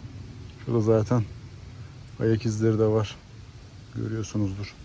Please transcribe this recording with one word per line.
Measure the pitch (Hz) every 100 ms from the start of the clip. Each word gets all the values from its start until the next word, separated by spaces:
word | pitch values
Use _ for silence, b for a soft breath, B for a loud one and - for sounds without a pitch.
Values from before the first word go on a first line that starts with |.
| B B - - - - -
Şurada | 120
zaten | 107 110 107 123 104 - - - - B B B B -
ayak | 113 110 117
izleri | 107 113 110
de | 110
var. | 110 107 - - - - - - - - 113
Görüyorsunuzdur. | 113 110 101 107 98 98 101 -